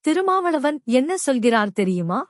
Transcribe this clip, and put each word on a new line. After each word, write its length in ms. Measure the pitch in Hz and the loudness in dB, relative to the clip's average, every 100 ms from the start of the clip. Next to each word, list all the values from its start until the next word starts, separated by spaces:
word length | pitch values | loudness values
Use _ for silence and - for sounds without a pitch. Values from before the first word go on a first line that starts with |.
திருமாவளவன் 720 | 311 320 381 381 349 311 294 302 | 0 0 2 0 0 0 0 -2
என்ன 320 | - 247 285 381 | 0 0 0 -2
சொல்கிறார் 540 | - 254 233 226 208 | -2 2 2 2 0
தெரியுமா? 480 | - 190 180 170 208 | -2 -2 -2 -2 -4